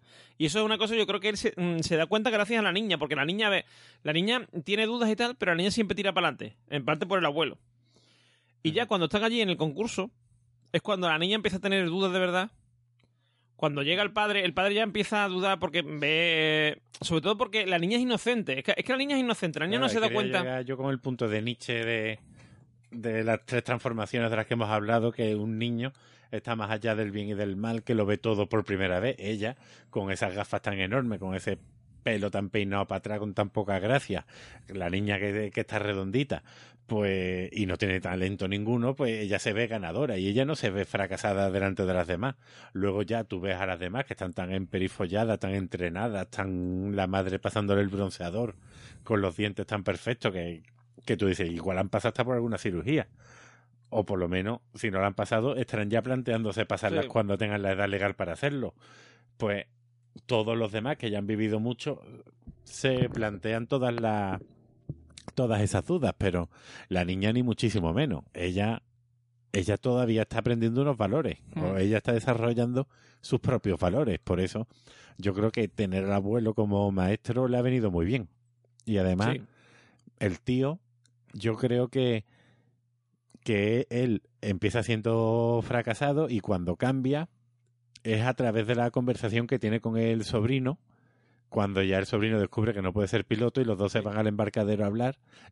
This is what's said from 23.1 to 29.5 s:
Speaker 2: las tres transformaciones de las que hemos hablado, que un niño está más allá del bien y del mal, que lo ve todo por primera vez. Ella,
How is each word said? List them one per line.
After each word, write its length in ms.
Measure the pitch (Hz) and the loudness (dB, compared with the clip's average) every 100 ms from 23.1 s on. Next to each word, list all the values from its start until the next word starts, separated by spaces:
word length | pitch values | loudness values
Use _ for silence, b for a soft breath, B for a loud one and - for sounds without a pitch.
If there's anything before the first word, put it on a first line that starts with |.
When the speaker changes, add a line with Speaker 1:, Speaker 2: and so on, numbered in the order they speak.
| 110 | 0
Speaker 2:
las 220 | 110 110 - | 2 0 0
tres 160 | 123 | -2
transformaciones 640 | - 120 127 113 101 123 117 | 0 -2 -2 -4 -2 0 0
de 60 | 110 | 0
las 100 | 107 | 0
que 80 | |
hemos 140 | 117 107 | 0 2
hablado, 440 | 107 104 117 117 | 2 4 2 2
que 240 | 117 110 107 | 0 0 0
un 220 | 110 110 | -2 -2
niño 340 | 120 117 131 b b b b | -2 -2 -4 b b b b
está 240 | 107 120 113 | -8 -4 -4
más 140 | 104 | -2
allá 240 | 110 113 107 | -2 0 0
del 160 | 104 | -2
bien 160 | 104 101 | -4 -4
y 60 | |
del 220 | 101 104 95 | -2 -2 -2
mal, 260 | 113 113 | -4 -4
que 100 | - | 0
lo 100 | 113 | 2
ve 140 | 101 104 | 2 2
todo 300 | 113 104 101 | 2 0 2
por 160 | 110 | 0
primera 340 | - 98 95 90 | 0 0 2 2
vez. 140 | 123 - | 0 -2
Ella, 380 | 98 107 110 | -4 -2 -4